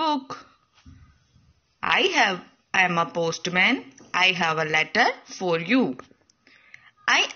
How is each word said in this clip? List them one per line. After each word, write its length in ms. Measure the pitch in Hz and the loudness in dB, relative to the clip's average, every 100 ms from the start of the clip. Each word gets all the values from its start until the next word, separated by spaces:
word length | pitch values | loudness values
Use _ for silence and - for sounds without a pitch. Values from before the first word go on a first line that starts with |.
book।" 360 | 311 294 269 - - _ _ _ - - - _ _ _ _ _ _ _ - | -2 -2 -6 -16 -18 _ _ _ -20 -20 -20 _ _ _ _ _ _ _ -2
"I 120 | 175 370 | 0 2
have, 300 | 320 220 180 - _ _ - | 2 0 -2 -10 _ _ 0
I 120 | 180 | 2
am 80 | 170 | 2
a 80 | 165 175 | 0 -2
postman। 580 | 165 160 180 180 196 254 - - - 175 | -4 -4 -2 2 2 0 -6 -20 -8 0
I 160 | 185 175 | 2 2
have 160 | 165 156 | 0 0
a 120 | 156 | 0
letter 380 | 156 156 214 240 262 - - | 0 0 2 0 0 -10 -6
for 160 | 185 165 170 | -2 -2 2
you।" 220 | 262 190 - - _ _ _ _ _ _ - - _ - | 0 0 -4 -14 _ _ _ _ _ _ -20 -20 _ 0
"I 120 | 269 403 | 0 2